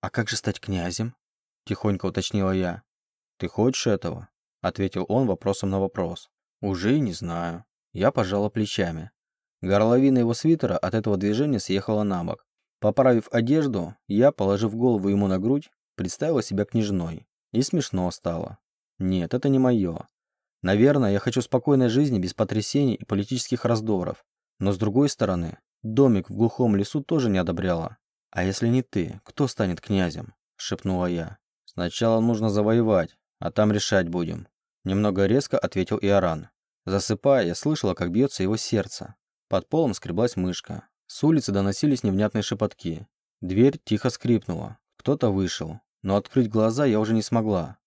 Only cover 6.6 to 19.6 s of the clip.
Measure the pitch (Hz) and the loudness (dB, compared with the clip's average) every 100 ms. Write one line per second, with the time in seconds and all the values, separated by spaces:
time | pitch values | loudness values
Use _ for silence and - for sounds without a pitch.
6.6 | 101 92 101 147 127 82 87 85 85 85 | -6 -2 0 2 0 -4 -6 -4 -6 -8
7.6 | - _ _ - 107 - 95 101 107 110 | -14 _ _ -2 0 0 -2 0 -2 -2
8.6 | 107 - 87 80 92 _ _ _ _ _ | -4 -2 -4 -4 -12 _ _ _ _ _
9.6 | 90 101 110 123 139 131 117 117 156 165 | 0 2 4 4 4 4 2 0 2 2
10.6 | 120 90 92 110 107 98 101 107 147 120 | 2 -2 0 -2 0 0 0 0 0 -2
11.6 | - 95 98 107 104 92 85 82 _ _ | 0 -2 0 0 0 -2 -4 -8 _ _
12.6 | _ _ 107 104 131 120 - 120 117 151 | _ _ 0 4 4 4 2 -2 2 2
13.6 | 147 104 82 - _ 101 131 - 98 98 | 2 -2 -6 -12 _ 4 4 4 0 2
14.6 | 110 113 123 110 98 101 101 92 107 143 | 0 0 2 2 2 2 2 2 2 0
15.6 | - _ _ - 92 - 151 151 - 98 | -2 _ _ -8 -8 -4 0 0 0 -2
16.6 | 107 117 104 98 82 82 _ _ _ 110 | 0 0 0 0 -4 -8 _ _ _ -2
17.6 | 135 170 - 95 90 - 87 82 80 104 | 0 -2 -2 -2 -2 -4 -6 -6 -8 -12
18.6 | _ _ _ _ 92 92 85 123 139 135 | _ _ _ _ -2 -2 -2 -2 2 2